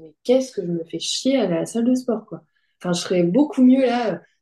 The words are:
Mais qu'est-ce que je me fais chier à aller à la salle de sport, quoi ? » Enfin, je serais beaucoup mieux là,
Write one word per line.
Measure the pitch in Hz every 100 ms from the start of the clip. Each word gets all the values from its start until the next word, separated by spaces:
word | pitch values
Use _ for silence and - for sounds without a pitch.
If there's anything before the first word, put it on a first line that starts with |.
Mais | 160 _
qu'est-ce | - 262 262
que | 208
je | 175
me | 170
fais | 165 170
chier | - - 262 269
à |
aller | 196
à | 165
la | 165
salle | 226
de | 233
sport, | 254 - 220 -
quoi ? » | 170 _ _ _ _
Enfin, | 175
je | 175
serais | - 185
beaucoup | 175 214 294 -
mieux | 254 269
là, | 254 240 220 170 _ _